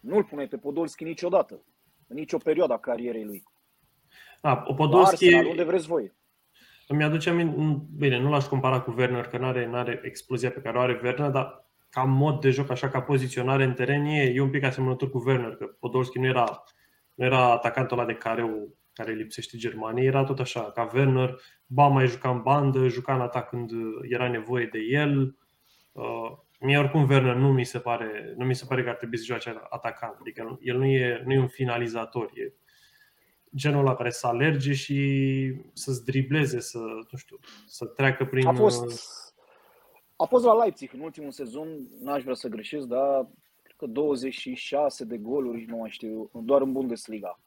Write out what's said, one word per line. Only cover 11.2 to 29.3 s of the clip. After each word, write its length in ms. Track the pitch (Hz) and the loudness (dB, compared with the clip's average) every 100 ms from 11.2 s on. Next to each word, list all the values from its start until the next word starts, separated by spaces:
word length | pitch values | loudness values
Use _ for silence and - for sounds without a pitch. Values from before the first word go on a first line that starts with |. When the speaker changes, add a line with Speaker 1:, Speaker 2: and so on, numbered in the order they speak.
| 147 | 0
Speaker 2:
dar 340 | 135 135 - _ _ _ | 0 -4 -10 _ _ _
ca 120 | - | -2
mod 380 | 135 135 147 135 | 2 4 4 4
de 100 | 135 | 2
joc, 200 | 131 139 | 2 0
așa, 180 | 127 135 | -2 -2
ca 120 | 135 | -4
poziționare 600 | 127 139 127 127 123 135 | 0 0 0 -2 0 2
în 100 | 135 | 2
teren, 300 | 123 123 143 | 0 0 2
e, 180 | 147 151 | 2 2
e 180 | 131 127 | 2 2
un 100 | 139 | 0
pic 120 | 139 | 0
asemănător 480 | 135 131 131 127 131 | -2 0 -2 -2 -2
cu 120 | 127 117 | -2 0
Werner, 300 | 131 117 - | 0 0 -8
că 80 | |
Podolski 540 | 101 - 123 127 127 127 | -12 -10 -4 -2 -2 0
nu 80 | 131 | 2
era, 360 | 127 113 - - _ _ _ _ | 2 2 -2 -16 _ _ _ _
nu 100 | - | -2
era 280 | 127 131 123 | 2 4 6
atacantul 460 | 117 117 131 127 120 | 4 2 0 0 0
ăla 80 | 120 | -2
de 80 | |
careu 640 | 110 113 113 113 107 104 _ _ | -4 -4 -2 -2 -4 -10 _ _
care 200 | - 113 | -12 -8
lipsește 440 | 110 110 - - 120 | -6 -8 -12 -14 -8
Germaniei, 500 | 117 110 110 120 131 | -8 -6 -6 0 2
era 180 | 135 | 4
tot 140 | 135 135 | 0 -2
așa, 320 | 131 123 107 | -4 -4 -6
ca 160 | - 117 | -4 -2
Werner, 460 | 131 139 131 127 - - _ _ | 2 4 4 0 -4 -18 _ _
ba 200 | 127 143 | 4 6
mai 200 | 135 127 | 6 2
juca 240 | 120 131 | 0 -2
în 120 | 123 | -2
bandă, 460 | 117 143 139 131 131 | 2 4 4 4 2
juca 260 | 120 123 | 0 -2
în 60 | 131 | -2
atac 280 | 120 127 120 | -2 -4 -6
când 220 | 123 117 113 113 113 | -8 -6 -6 -6 -8
era 260 | 139 120 123 | -6 -2 -2
nevoie 400 | 120 110 123 113 | -2 -2 -2 -2
de 60 | 110 | -4
el. 580 | 110 143 147 143 135 - _ _ _ _ _ | 0 2 2 2 0 -4 _ _ _ _ _
Uh, 400 | - 117 117 113 - _ _ | -12 -10 -8 -10 -12 _ _
mie 180 | 131 143 | 4 4
oricum 300 | 139 160 135 | 4 4 6
Werner 260 | 139 127 | 6 4
nu 180 | 123 139 | 4 6
mi 120 | 135 | 4
se 140 | 120 120 | 2 -4
pare, 560 | 120 117 113 107 110 113 | -4 -4 -4 -8 -12 -4
nu 80 | |
mi 100 | 127 | -2
se 100 | 127 131 | -2 -2
pare 140 | 127 | -2
că 60 | 120 | -2
ar 60 | |
trebui 240 | 117 117 113 | -4 -6 -8
să 60 | |
joace 360 | 113 | -6